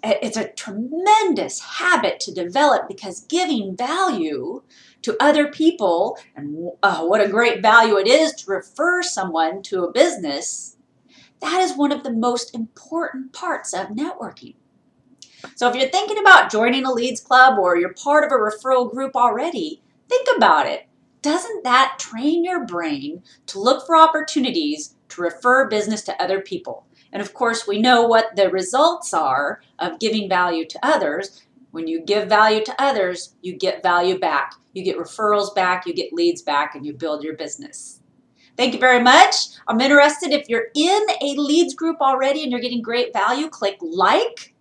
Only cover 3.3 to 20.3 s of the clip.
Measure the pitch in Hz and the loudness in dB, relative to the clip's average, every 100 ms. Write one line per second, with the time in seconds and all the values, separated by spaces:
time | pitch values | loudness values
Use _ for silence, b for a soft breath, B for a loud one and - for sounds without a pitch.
3.3 | 339 370 254 196 180 247 339 370 220 160 | -2 0 -2 -4 -6 -4 -2 0 0 -4
4.3 | 143 127 254 _ b b b - - 285 | -4 -8 -10 _ b b b -6 2 4
5.3 | 302 196 - 311 - 202 170 220 - B | 4 2 2 0 2 0 0 0 -4 B
6.3 | - 143 151 175 175 196 170 165 214 247 | -14 -12 -8 -10 -2 -2 0 0 2 2
7.3 | 202 240 226 214 233 220 202 196 285 311 | 2 0 2 6 6 6 2 4 4 4
8.3 | - 185 190 - - 330 359 359 214 190 | -2 -6 -6 -6 -4 -2 0 -4 -6 -6
9.3 | 160 160 190 - 190 175 233 339 208 160 | -2 -2 -4 -8 -6 -4 2 2 2 -8
10.3 | 139 175 - - _ _ _ _ b b | -8 -8 -12 -16 _ _ _ _ b b
11.3 | _ 302 359 359 269 285 285 277 226 247 | _ -4 0 0 0 -2 -2 -4 -2 -2
12.3 | 240 - 240 220 _ - 330 320 262 262 | -2 -8 -10 -12 _ -10 -6 -6 -10 -14
13.3 | - 359 302 - 180 190 214 302 - 190 | -10 -8 -6 -6 -8 -8 -8 -8 -8 -14
14.3 | - 120 - _ _ _ _ _ _ B | -16 -20 -20 _ _ _ _ _ _ B
15.3 | B B - 247 247 262 370 415 427 403 | B B -4 -2 0 -2 -2 -2 2 8
16.3 | 359 - 214 233 262 262 240 247 254 _ | 8 6 0 0 0 -2 -2 -4 -6 _
17.3 | 254 262 220 180 170 175 - 285 302 294 | 6 6 6 2 0 -2 -6 0 2 2
18.3 | 269 214 214 262 254 240 240 269 269 240 | 0 -2 -4 0 0 0 -6 -6 0 0
19.3 | 220 320 285 156 - _ _ _ 508 508 | 0 -6 -6 -10 -12 _ _ _ -2 0